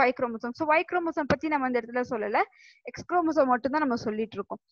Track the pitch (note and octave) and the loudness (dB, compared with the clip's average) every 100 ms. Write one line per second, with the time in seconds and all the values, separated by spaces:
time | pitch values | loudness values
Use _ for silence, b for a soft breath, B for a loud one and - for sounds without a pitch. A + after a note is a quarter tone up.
0 | B3+ B3+ A#3+ A3+ A#3+ - D4+ D#4 F4 F4+ | 4 2 -4 -4 -8 -4 2 2 2 -2
1 | E4 D#4+ C#4 C#4+ D#4 D4 B3+ A#3+ A3+ B3 | -2 -2 0 0 0 0 0 -2 -2 -4
2 | B3 A3+ G#3 B3+ G#4 b b b - - | -2 -4 0 0 0 b b b -16 -14
3 | - F4 D#4+ D4+ C4 B3 C4 D4+ C#4+ A3+ | 0 2 2 2 4 2 2 0 0 0
4 | A3+ G#3+ A3 G3 - G#3+ _ | -2 -4 -4 -6 -10 -12 _